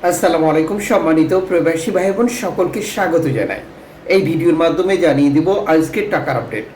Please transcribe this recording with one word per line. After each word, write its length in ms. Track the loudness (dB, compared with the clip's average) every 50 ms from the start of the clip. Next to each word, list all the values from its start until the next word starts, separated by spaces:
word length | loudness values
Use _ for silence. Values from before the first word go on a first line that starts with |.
| 0
আসসালামু 400 | 0 0 2 0 0 2 2 2 2
আলাইকুম, 300 | 2 2 0 0 -2 -6 -2 0
সম্মানিত 420 | 0 0 2 2 2 2 2 2 2 0 0 0
প্রবাসী 420 | 0 0 2 2 0 0 -4 -2 -2
ভাই 100 | 0 0 0 0
বোন, 120 | 0 0 0 -2 -2 -6
সকলকে 380 | -6 -2 -2 -2 -2 -2 -6 -8 -6 -4
স্বাগত 300 | -2 -2 0 0 0 0 0 -2
জানাই। 240 | -2 -4 -4 -6 -8 -10 -16 -20 -20 -20 -20 -20 -20 -4 0 0
এই 80 | 2 2 2
ভিডিওর 320 | -2 0 2 2 2 2 2
মাধ্যমে 320 | 0 0 0 0 0 0 2 2
জানিয়ে 260 | 2 4 4 2 4 4
দিব 120 | 2 2 2 0 0 0 2 2
আজকের 340 | 2 2 0 -2 -4 -4 -2
টাকার 260 | -2 -4 -2 -2 -4 -4
আপডেট। 280 | -4 -6 -8 -10 -10 -10 -16